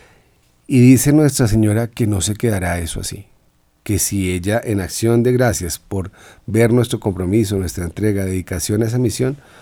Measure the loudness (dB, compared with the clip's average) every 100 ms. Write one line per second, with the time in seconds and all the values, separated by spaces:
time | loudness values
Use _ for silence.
0 | _ _ _ _ _ _ 0 6 8 8
1 | 6 4 4 2 2 2 2 0 -2 -4
2 | -2 -2 -2 -2 -2 -2 -4 -4 -6 -8
3 | -10 -12 -16 _ _ _ _ _ -4 -2
4 | -2 -2 -2 -2 -2 -2 -2 -4 -4 -2
5 | 0 2 2 2 2 0 -6 -10 -8 -8
6 | -8 -12 -20 -20 -4 2 2 2 0 -2
7 | -4 -4 0 0 0 -2 -4 -6 -8 -4
8 | -2 -2 -2 -4 -6 -6 -2 -2 0 0
9 | -2 -2 -4 -4 -12 -20